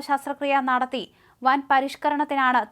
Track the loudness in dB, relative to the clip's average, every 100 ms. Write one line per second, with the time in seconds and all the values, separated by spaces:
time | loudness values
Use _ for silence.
0 | 0 -4 -4 -6 0 0 0 0 -2 -6
1 | -10 _ _ _ 0 0 2 0 0 -2
2 | -2 -2 -2 0 2 2 0